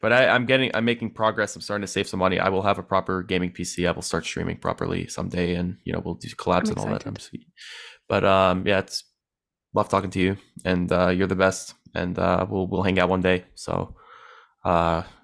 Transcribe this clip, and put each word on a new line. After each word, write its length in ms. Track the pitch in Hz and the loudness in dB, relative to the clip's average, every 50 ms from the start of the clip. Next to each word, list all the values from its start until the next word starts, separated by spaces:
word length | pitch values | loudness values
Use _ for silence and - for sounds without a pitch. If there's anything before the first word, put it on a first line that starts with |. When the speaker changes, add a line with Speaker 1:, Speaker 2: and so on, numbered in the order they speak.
Speaker 1:
but 100 | - 110 117 | 0 2 4
I, 160 | 123 131 101 | 4 6 6
I'm 160 | 101 123 123 | 4 2 2
getting, 260 | 113 131 131 131 117 - | 2 2 2 2 2 0
I'm 120 | 104 117 | 0 0
making 240 | 117 120 117 117 110 | 0 0 0 -4 -8
progress. 420 | - - 110 110 107 110 107 101 - | -4 0 0 0 2 0 -2 -4 -4
I'm 60 | 92 | -12
starting 200 | 90 - 101 104 101 | -8 -6 -6 -4 -4
to 40 | 92 | -4
save 160 | - 101 98 - | -2 -4 -4 -2
some 120 | - 98 | -2 0
money. 180 | 92 92 92 87 | 2 2 2 2
I 80 | 87 95 | 2 2
will 140 | 95 92 98 | 0 2 2
have 160 | 101 98 - | 2 0 0
a 40 | 90 | 0
proper 380 | _ 98 95 92 - 95 92 92 | _ -2 -2 0 0 -4 -4 -2
gaming 280 | 92 95 90 92 90 | -2 -2 -2 -2 -2
P 140 | 90 - 90 | -4 -8 -8
C. 200 | 87 - - 87 | -8 -4 -2 0
I 60 | 87 | 0
will 100 | 85 - | 0 -2
start 220 | 85 - - 82 - | -4 -4 -4 -4 -4
streaming 300 | - - - 87 85 85 - | -4 -6 -6 -4 -6 -6 -4
properly 480 | - - 87 - 87 85 90 90 87 - | -4 -4 -4 -2 -4 -4 -4 -4 -6 -8
someday, 480 | - - 95 92 90 87 90 87 87 | -8 -8 -6 -6 -2 -2 -2 0 0
and, 200 | 87 90 90 92 - _ | -2 -4 -6 -6 -8 _
you 80 | - | -8
know, 80 | 85 85 90 | -6 -6 -6
we'll 120 | 87 87 | -8 -8
do 140 | - - - | -8 -10 -14
collabs 380 | - - - 90 90 90 - 214 | -12 -8 -2 0 2 2 2 0
Speaker 2:
I'm 20 | |
Speaker 1:
and 80 | - - | -2 -2
all 60 | 50 | -2
that. 200 | - 50 - - | -4 -4 -4 -6
I'm 100 | - - | -8 -10
Speaker 2:
excited. 60 | - | -10
Speaker 1:
sweet. 260 | - - - - - _ _ _ - - - - - - - _ _ _ | -12 -14 -16 -18 -18 _ _ _ -20 -20 -18 -18 -18 -20 -20 _ _ _
But, 160 | 98 98 92 | 0 2 4
um, 420 | 98 95 95 95 92 90 92 92 | 4 6 6 6 4 4 2 0
yeah, 140 | 98 101 95 | 0 0 0
it's 240 | 98 - - - - _ _ _ _ _ _ _ _ _ _ _ _ _ _ | 0 -2 -8 -10 -10 _ _ _ _ _ _ _ _ _ _ _ _ _ _
love 160 | 104 104 - | -2 0 2
talking 220 | - 98 95 92 | 2 0 0 0
to 80 | 90 98 | 0 0
you, 180 | 92 92 98 101 - _ _ - - | 2 2 0 -2 -8 _ _ -6 -2
and, 260 | 92 92 90 90 87 87 | 0 0 0 2 0 2
uh, 160 | 90 90 90 | 2 4 2
you're 180 | 90 90 95 92 | 2 2 2 0
the 80 | 95 | 2
best, 380 | 92 95 95 92 - - - - _ _ - _ | 4 4 4 2 0 -10 -14 -18 _ _ -10 _
and, 240 | 85 87 90 90 90 | -6 -4 -4 -2 0
uh, 280 | 90 90 90 90 92 101 | 0 2 2 2 0 -2
we'll, 180 | 104 98 92 90 | -2 -4 -2 -2
we'll 160 | 92 92 95 | -2 0 2
hang 160 | 95 92 95 | 2 4 4
out 100 | 90 87 | 4 4
one 120 | 95 92 | 2 2
day. 220 | 90 92 92 90 - _ _ | 4 2 2 2 -2 _ _
So, 400 | - - - 50 50 - - - _ - - - - - - - - _ _ _ _ _ | -16 -8 -4 -4 -4 -4 -6 -10 _ -20 -20 -20 -20 -20 -20 -20 -20 _ _ _ _ _
uh, 400 | 92 90 85 85 85 82 82 85 - - _ | 2 2 4 4 2 0 0 -2 -6 -16 _